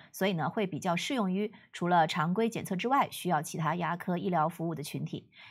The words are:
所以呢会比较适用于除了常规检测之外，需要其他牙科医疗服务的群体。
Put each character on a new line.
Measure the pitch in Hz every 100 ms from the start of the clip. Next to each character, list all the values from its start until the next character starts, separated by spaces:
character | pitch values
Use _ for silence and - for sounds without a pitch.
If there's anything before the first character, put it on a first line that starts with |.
| -
所 | - 190
以 |
呢 | 170 147
会 | 226 190
比 | 147
较 | 185 170
适 | -
用 | 269 190
于 | 185 208 - -
除 | - 175
了 | 175 160
常 | 175 160
规 | 185 226
检 | 175 -
测 | 185
之 | 226
外， | 277 220
需 | - 180
要 | 156
其 | - -
他 | 156 175
牙 | 160 175
科 | - 180
医 | 196
疗 | 170 156
服 | - 165
务 |
的 | 160
群 | 147 139 147
体。 | - - - -